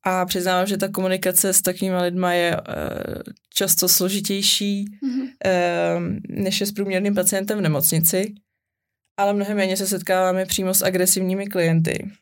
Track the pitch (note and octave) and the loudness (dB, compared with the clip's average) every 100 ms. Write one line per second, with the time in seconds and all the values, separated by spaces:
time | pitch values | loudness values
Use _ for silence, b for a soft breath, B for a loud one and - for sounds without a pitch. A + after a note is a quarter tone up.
0 | - F#3 F#3 F#3 F3+ F3+ F#3+ G3+ G3 G3+ | 0 0 0 -2 0 2 2 0 -2 -2
1 | F#3 F#3 F#3 F#3 G3 F#3 - F#3 F#3+ F3+ | -2 0 2 2 2 2 2 -2 0 0
2 | F3+ F3+ F3+ F3 E3+ E3+ - - D2+ - | 0 2 2 2 2 0 -4 -6 -6 -6
3 | - - - - _ - G3 - F3+ - | -6 -8 -10 -16 _ -4 0 2 4 2
4 | F#3 G3 G3+ G3 G3+ - G3+ G3+ G3+ - | 2 0 -2 0 2 2 0 -2 -4 -6
5 | C4+ B3+ C4 - F#3+ F3+ F3 E3+ E3+ E3+ | -4 -2 -4 -4 0 2 2 2 0 0
6 | F3 G3+ - - F#3+ G3+ G3+ G#3 G3 F#3 | -2 -6 -8 -4 -2 0 -2 -2 -2 0
7 | G3+ G3+ F#3 G3 G3 G#3+ E3+ D3+ - D#3+ | 0 2 0 0 -2 -2 0 2 0 0
8 | E3 F#3+ G#3 - _ _ _ _ _ _ | 0 0 -4 -8 _ _ _ _ _ _
9 | _ - G3+ G#3 G3+ G#3 F#3+ F#3+ F#3+ F#3+ | _ -2 0 0 -2 0 0 0 -2 -4
10 | E3+ F#3 F#3 F#3 F#3+ - F#3 F#3+ F#3+ F#3 | 0 2 2 0 -2 -2 0 0 2 2
11 | F3+ F#3 F#3 F#3+ G3+ F#3+ E3 E3 E3 - | 2 2 0 -2 -4 0 2 4 2 -2
12 | G3 - | -6 -14